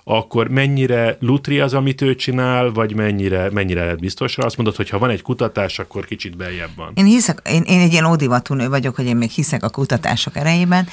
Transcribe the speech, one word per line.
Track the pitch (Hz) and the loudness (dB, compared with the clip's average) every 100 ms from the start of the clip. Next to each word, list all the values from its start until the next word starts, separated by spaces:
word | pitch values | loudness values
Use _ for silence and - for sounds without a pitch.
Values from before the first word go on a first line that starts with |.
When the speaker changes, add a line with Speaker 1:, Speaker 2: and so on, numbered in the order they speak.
Speaker 1:
akkor | - 110 - 117 110 | -2 -2 0 -2 0
mennyire | 131 139 139 131 120 113 - | 2 2 2 2 2 0 0
lutri | 123 143 139 143 | 0 0 0 0
az, | 139 | 0
amit | 135 135 135 | 0 0 0
ő | 135 | 0
csinál, | 131 - 127 127 123 123 | 0 -2 -2 0 0 0
vagy | 110 110 | 0 0
mennyire, | 107 107 101 98 92 95 | 0 0 0 0 0 0
mennyire | 101 95 87 | 0 0 0
lehet | 85 82 | -2 -2
biztosra? | 92 - 127 - | -4 -4 -6 -2
Azt | 120 - | -4 0
mondod, | 110 101 | -2 -2
hogy | 98 | -2
ha | 98 | 0
van | 123 | 0
egy | 101 | -2
kutatás, | - 120 113 104 95 - | -4 -2 -2 -2 -4 -6
akkor | 95 101 87 | -10 -10 -8
kicsit | 98 92 87 | -10 -10 -12
beljebb | 90 90 82 80 | -10 -10 -10 -12
van. | 80 | -8
Speaker 2:
Én | 101 | 2
hiszek, | 196 240 214 - - | 6 6 4 0 0
én, | 160 | 0
én | 160 180 | 4 4
egy | 175 | 6
ilyen | 165 160 | 4 4
ódivatú | 165 135 123 - | 2 2 0 0
nő | 135 123 | -2 0
vagyok, | 135 131 123 | 0 -2 -2
hogy | 123 | 0
én | 117 | 0
még | 117 | 0
hiszek | - 143 131 | -2 -2 -2
a | 113 | -4
kutatások | - 135 123 - - - - | -4 -2 -2 0 -2 -4 -2
erejében, | 151 170 180 180 180 | 0 2 4 2 0